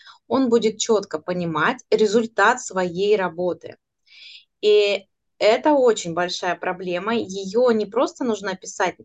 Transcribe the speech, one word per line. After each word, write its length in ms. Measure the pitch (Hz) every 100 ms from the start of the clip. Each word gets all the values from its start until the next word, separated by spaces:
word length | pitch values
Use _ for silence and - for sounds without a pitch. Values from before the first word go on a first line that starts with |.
| - - -
Он 220 | 247 254
будет 280 | 233 214 214
чётко 420 | - 214 196 156
понимать 640 | - 180 170 151 175 254 -
результат 720 | 214 214 220 226 - 208 247
своей 540 | - 185 180 170 202 208
работы. 640 | 180 165 180 - - - _ _ _ - - - _ -
И 460 | 208 208 202 202 - _ _ -
это 340 | 208 247 302
очень 400 | 294 247 214 175
большая 420 | 165 175 - 185 170
проблема. 600 | 185 180 185 175 202 233
Её 560 | 196 190 196 214 247
не 140 | 220 196
просто 400 | 214 330 - 262
нужно 260 | 208 196
описать, 440 | 185 180 - 185 -